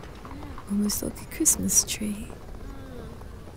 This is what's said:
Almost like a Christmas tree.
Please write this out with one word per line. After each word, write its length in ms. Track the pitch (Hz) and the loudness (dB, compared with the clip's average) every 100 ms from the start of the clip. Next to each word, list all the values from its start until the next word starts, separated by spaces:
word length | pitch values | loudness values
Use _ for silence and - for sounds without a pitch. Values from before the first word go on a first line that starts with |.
| - - - - - - - | -10 -12 -10 -8 -8 -8 0
Almost 320 | 202 208 - | 4 4 4
like 180 | - - | 0 -2
a 40 | - | -4
Christmas 480 | - 320 - 190 - | 4 6 6 6 6
tree. 460 | - - 208 208 240 - - - - - - - - - - - - | 4 2 0 -2 -4 -8 -10 -8 -8 -8 -8 -8 -8 -8 -10 -10 -12